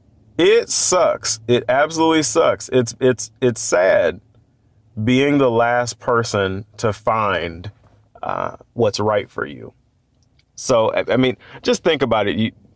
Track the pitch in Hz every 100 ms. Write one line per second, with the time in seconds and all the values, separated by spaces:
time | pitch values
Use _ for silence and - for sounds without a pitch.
0 | _ _ _ - 180 226 190 - - 185
1 | 151 - - - - 120 - 131 156 160
2 | 160 160 147 165 143 98 - 127 117 -
3 | 127 123 - - 123 110 - 87 92 85
4 | 85 - - _ _ _ _ _ _ 110
5 | 110 127 143 143 131 113 120 120 120 -
6 | - 117 117 104 95 95 - - 110 101
7 | - 110 104 87 82 82 104 - _ _
8 | _ - - 50 50 - _ 117 107 -
9 | 104 104 - - 69 67 - - _ _
10 | _ _ _ _ _ - - 117 110 92
11 | 87 117 131 110 - - - 240 175 151
12 | 123 113 101 85 110 - _